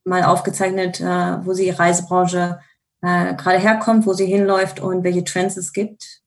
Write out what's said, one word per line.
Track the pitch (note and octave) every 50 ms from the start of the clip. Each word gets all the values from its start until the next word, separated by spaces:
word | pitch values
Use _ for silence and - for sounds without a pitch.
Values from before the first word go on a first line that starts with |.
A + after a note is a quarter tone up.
| _
mal | F#3 F#3 F3+ F3
aufgezeichnet, | - F3 F3 - G3 - - G3 F#3 F#3+ F#3+ F#3 F3+ F3+ -
äh, | E3+ F3+ F3+ F3+ F3 F3+ F3+ - F3+
wo | F#3 F#3
die | F#3 F#3+ F#3
Reisebranche, | F3+ - E3+ F3 F3 F3+ F3+ - F3+ F3+ F3+ F3 F3+ F3+ F3 F3 F3 F3 - _ _ _ _ _ _ _
äh, | - F3+ F3+ F3 F3 F3+ -
gerade | - - F3+ F#3 F3+
herkommt, | G3 G#3+ A3 A3 - A#3 A3+ A3 G#3+
wo | G3+
sie | F#3 F#3 G3
hinläuft | F3+ G3 G3+ G3+ G3 G3 F#3+ F#3+ - - -
und | - F#3+ F#3 F#3 F3+
welche | F3+ F3+ F3+ F3
Trends | - - F3+ F#3 G3 F#3+
es | F#3+ F3 -
gibt. | - G3+ G#3 G#3+ - - - - - - _